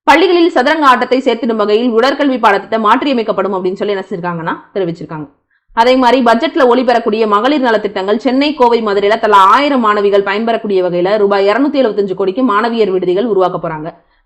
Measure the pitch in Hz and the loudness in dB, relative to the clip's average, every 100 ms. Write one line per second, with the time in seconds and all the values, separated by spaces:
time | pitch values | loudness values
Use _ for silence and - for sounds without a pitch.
0 | - 302 370 349 339 339 247 320 285 240 | 0 2 2 2 2 2 0 2 2 2
1 | 240 262 262 226 226 220 202 214 247 220 | 0 -2 0 -2 -2 -2 0 0 0 0
2 | 254 277 285 254 226 196 196 220 208 247 | 0 0 -2 0 0 0 -2 -2 0 0
3 | 294 247 220 196 190 196 185 196 208 196 | 0 -2 -2 -2 -4 -4 -4 -4 -4 -6
4 | 190 190 175 170 160 - - 208 180 165 | -6 -8 -8 -6 -6 -8 -8 -6 -6 -6
5 | 156 160 147 _ _ _ _ - 233 262 | -12 -14 -14 _ _ _ _ 0 2 2
6 | 247 254 247 240 320 330 254 240 247 240 | 4 2 2 2 0 0 2 2 2 0
7 | 233 214 220 208 247 294 254 214 208 196 | 0 -2 0 0 0 0 0 0 -2 -6
8 | 190 226 269 254 294 311 240 233 214 196 | -4 -2 0 0 0 2 2 2 0 0
9 | 202 226 220 202 190 240 294 269 214 208 | 0 0 2 4 6 4 2 0 0 0
10 | 202 196 196 202 226 220 220 190 180 175 | 2 2 0 -2 -2 -2 -2 -2 0 0
11 | 180 214 202 196 196 214 285 277 240 208 | 0 0 2 2 2 0 0 0 0 0
12 | 196 185 190 202 254 202 233 233 208 185 | -4 -4 -4 -2 0 0 -2 0 0 0
13 | 180 180 240 190 180 175 165 156 156 - | 0 0 0 0 0 -2 -8 -10 -12 -16
14 | _ _ | _ _